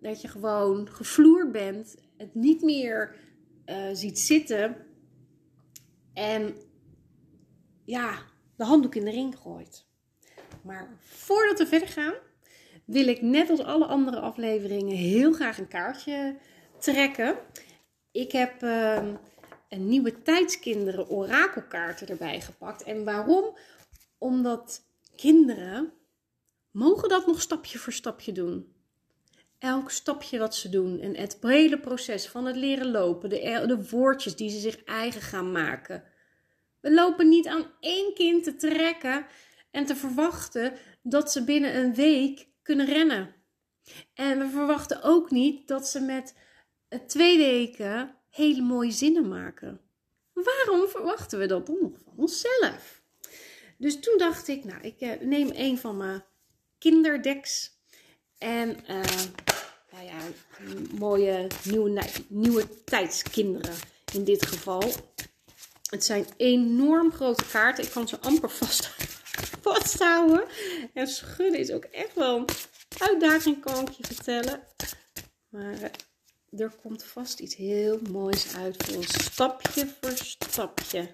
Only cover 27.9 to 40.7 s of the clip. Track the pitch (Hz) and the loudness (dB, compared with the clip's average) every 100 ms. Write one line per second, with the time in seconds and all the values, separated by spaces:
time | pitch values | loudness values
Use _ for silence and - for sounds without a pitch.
27.9 | - 233 220 - 185 175 180 - _ _ | -8 -10 -10 -10 -6 -6 -6 -10 _ _
28.9 | _ _ _ _ _ _ _ 262 262 269 | _ _ _ _ _ _ _ -4 -4 -4
29.9 | - - 294 - 233 220 - 185 190 185 | -6 -6 -6 -6 -4 -4 -6 -4 -2 -2
30.9 | 180 196 - 208 - 233 285 311 285 254 | -4 -6 -8 -8 -4 4 6 6 4 -4
31.9 | 247 - 202 - 240 254 254 277 269 254 | -8 -6 -8 -8 -8 -6 -4 -2 -2 -2
32.9 | 220 175 170 196 202 - 226 233 240 190 | 0 0 -2 -4 -4 -4 -2 0 0 -2
33.9 | 240 269 269 202 170 214 208 220 214 - | 2 2 2 -4 -8 -8 -6 -6 -8 -8
34.9 | 220 233 220 196 196 185 175 151 139 - | -6 -6 -8 -10 -8 -4 -2 -4 -6 -12
35.9 | 180 - _ _ _ _ _ _ _ 294 | -16 -16 _ _ _ _ _ _ _ 4
36.9 | 320 359 359 311 330 320 320 - _ 311 | 6 6 6 8 8 6 -2 -4 _ -4
37.9 | 370 403 - 339 339 330 - 311 311 330 | -2 -2 0 2 2 0 -4 -2 2 0
38.9 | 330 254 269 294 - _ _ _ 277 277 | -2 -4 -4 -6 -18 _ _ _ -6 -4
39.9 | 269 277 254 330 - - 233 247 | -4 -4 0 0 -2 -8 -4 -4